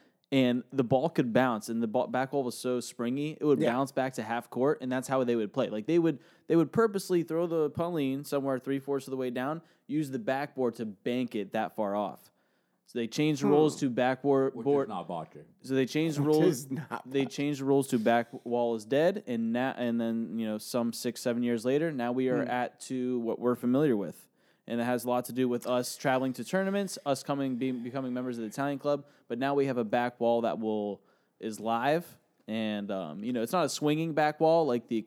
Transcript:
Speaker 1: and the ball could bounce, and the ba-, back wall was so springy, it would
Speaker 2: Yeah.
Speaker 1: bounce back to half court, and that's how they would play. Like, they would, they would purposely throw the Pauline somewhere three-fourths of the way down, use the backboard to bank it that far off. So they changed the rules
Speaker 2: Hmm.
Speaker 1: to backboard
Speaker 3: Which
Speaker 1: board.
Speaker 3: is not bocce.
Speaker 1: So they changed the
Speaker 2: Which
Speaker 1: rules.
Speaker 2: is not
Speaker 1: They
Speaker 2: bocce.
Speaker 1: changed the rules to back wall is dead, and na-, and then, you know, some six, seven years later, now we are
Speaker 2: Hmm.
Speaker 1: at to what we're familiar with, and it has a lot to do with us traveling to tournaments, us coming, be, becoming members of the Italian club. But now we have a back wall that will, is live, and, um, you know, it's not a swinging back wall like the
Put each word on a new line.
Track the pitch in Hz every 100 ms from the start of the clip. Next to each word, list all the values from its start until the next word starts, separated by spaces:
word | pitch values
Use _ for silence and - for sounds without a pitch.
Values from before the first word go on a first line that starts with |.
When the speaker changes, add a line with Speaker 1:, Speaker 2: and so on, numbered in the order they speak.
| _ _ _
Speaker 1:
and | 135 127 123 -
the | 135
ball | 117 131 165
could | - 127
bounce, | 113 131 110 110
and | 113
the | 117
ba-, | 107 -
back | 127 135
wall | 143
was | 123 -
so | 127 123
springy, | - - 120 135 151 151
it |
would | 147 131
Speaker 2:
Yeah. | -
Speaker 1:
bounce | 123 135
back | - 131
to | 127
half | 110 117 -
court, | 120 135 147
and | 127
that's | 127 127
how | 135
they | 123 120
would | 104
play. | 135 104
Like, | 107 107
they | 170
would, | 165 139 - _ -
they | 170
would | 151
purposely | - 226 196 - 180
throw | 160 160 175
the | 165 147
Pauline | 147 170 170 135 135 147
somewhere | 143 135 127
three-fourths | 135 139 139 139 135
of |
the | 131
way | 127
down, | 123 131 165 - _ -
use | 147 143
the | 131
backboard | 110 135 143 135 123 113
to | 110
bank | 95 120 123 123
it | 107 98
that | 110 101 -
far | 104 101
off. | 95 60 - _ _ _ _ _ _
So | 123
they | 113
changed | - 151 143
the | 139
rules | 147 156 147
Speaker 2:
Hmm. | 139
Speaker 1:
to |
backboard | 120 127 127 143 135 135 117
Speaker 3:
Which |
Speaker 1:
board. | 127 143 107
Speaker 3:
is |
not | 95 85
bocce. | 82 80 - - _
Speaker 1:
So | 127
they | 135 131
changed | 151 160 147
the |
Speaker 2:
Which | 147 156
Speaker 1:
rules. | 175
Speaker 2:
is | 135 -
not | 135 135 123 127
Speaker 1:
They | 139 135
Speaker 2:
bocce. |
Speaker 1:
changed | - 143 139
the | 135
rules | 139 131
to | 123
back | 110 117 117 127 120
wall | 120 120 113
is | 107
dead, | 135 170 104 -
and | 117 113
na-, | 117 131 -
and | 120 117
then, | 117 113 107 110
you | 113
know, | 107
some | - 123 117
six, | 110 123 -
seven | 127 120
years | 120 117 123
later, | 143 160
now | 139 120
we | 127 127
are | 123
Speaker 2:
Hmm. | -
Speaker 1:
at | 123 123 -
to | - 131 127 123
what | 113 -
we're | 120 120
familiar | 123 127 151 107
with, | 85 - - _ _ _ -
and | 117
it |
has | 120 123
a | 123
lot | 123 120
to |
do | 120 127
with | 120 -
us | 123 123 -
traveling | 143 131 131
to | 127
tournaments, | 120 190 190 202 196 - 143
us | 135
coming, | - 143 135 123
be, | 131
becoming | 127 120 135 131
members | 123 127 117
of |
the | 110
Italian | 139 139 139
club. | 147 143 - _ _
But | 120
now | 135 143
we | 139
have | 123
a |
back | 110 120 120 -
wall | 117 117
that | 113 85
will, | 110 107 104 95 _ _ _ _
is | 113 104
live, | 110 117 131 165 175 - _ _ -
and, | 110 110 104 101
um, | 95 82 85
you | 110
know, | 123
it's | 113
not | 180 147
a |
swinging | - 147 156 165
back | 151 151 151
wall | 160 165 156
like | 120 -
the | 113